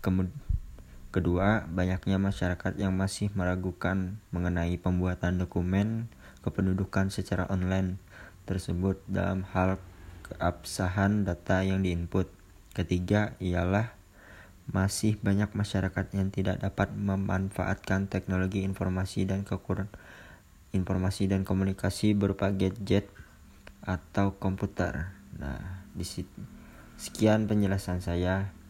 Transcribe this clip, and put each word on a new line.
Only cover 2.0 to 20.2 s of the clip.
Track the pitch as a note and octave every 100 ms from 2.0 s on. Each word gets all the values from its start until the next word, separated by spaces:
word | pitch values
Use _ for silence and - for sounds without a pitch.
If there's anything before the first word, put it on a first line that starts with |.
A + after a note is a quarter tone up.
| - F#2+
masyarakat | G2 G2 F2+ F2+ F#2+ -
yang | G2
masih | F#2 G2 - G#2
meragukan | G2+ F2+ F#2 F#2 F2 F#2 F#2+ F#2 G#2 -
mengenai | F2 F2 F2 E2+ F2
pembuatan | F#2 F2+ F2+ F2+ F2 F2+
dokumen | F2 F#2+ F2 G2 G#2+ A2+ A#2 - - -
kependudukan | - - F#2+ F#2+ F#2+ G2 F#2+
secara | G2+ G2 F#2+ F2+
online | F#2+ F2+ F#2+ F#2 F#2+ - - - -
tersebut | - F#2+ - F2 F#2+ F#2 -
dalam | F#2+ F#2 F#2+ F#2 F#2
hal | F#2 F#2+ - - - - -
keabsahan | - E2+ - - - F#2 F#2+ G2 G#2
data | F#2+ F2+ - F#2+
yang | F#2+ F#2+
diinput. | F#2 E2+ E2+ G2 F2+ - - - - -
Ketiga, | F2 F2+ F2+ G#2 G#2 -
ialah | F2+ F2 F2 G2+ A#2 - - - - - - - -
masih | G2 F#2+ - G#2+ G#2
banyak | G#2+ G2 G#2 G#2
masyarakat | G#2 G2 F#2+ G2+ F#2+
yang | G2 G2
tidak | G2 G2 G2
dapat | G2 - G2
memanfaatkan | G#2 G2+ G2 G2 F#2 F#2+ - F#2+ - - F#2+ G2
teknologi | G2+ - F#2 F#2 F#2+
informasi | F#2+ F#2+ F#2 F#2 F#2 - F#2+
dan | G2
kekur-, | G2 F#2+ - G2 G2 - - -